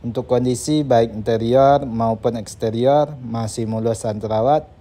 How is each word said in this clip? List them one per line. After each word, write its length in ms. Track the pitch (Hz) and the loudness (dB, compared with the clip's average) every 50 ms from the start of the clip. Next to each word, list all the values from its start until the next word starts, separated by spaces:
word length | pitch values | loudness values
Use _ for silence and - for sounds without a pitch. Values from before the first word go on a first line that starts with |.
| - | -8
Untuk 240 | 117 110 131 120 - | -6 -6 -6 -2 0
kondisi 560 | 127 123 123 127 123 113 - - 151 151 147 | 0 2 2 0 -2 -2 -2 0 0 0 2
baik 320 | 135 123 117 117 113 104 | 4 4 4 4 2 -2
interior 640 | 110 101 120 113 107 117 113 123 135 135 139 143 143 | -6 -2 -2 -2 0 0 2 4 6 6 6 6 4
maupun 560 | 143 127 113 117 113 113 113 107 - 123 113 | 2 -4 -4 -2 0 -2 -2 0 -2 -2 -2
eksterior 720 | 117 101 - - - 120 113 107 113 120 131 143 151 151 147 151 131 123 | -2 -10 -12 -8 -4 -4 -2 -2 2 2 4 4 4 2 0 -4 -12 -10
masih 400 | 117 113 117 113 107 - - 113 | -8 -6 -6 -6 -6 -6 -6 -6
mulus 400 | 110 113 113 113 117 113 - - | -4 -4 -2 -2 -2 -2 -2 -4
dan 160 | 113 107 107 | -6 -6 -6
terawat 480 | 104 107 110 110 113 135 147 156 151 - - - | -4 -2 -2 0 2 2 2 0 0 -6 -20 -20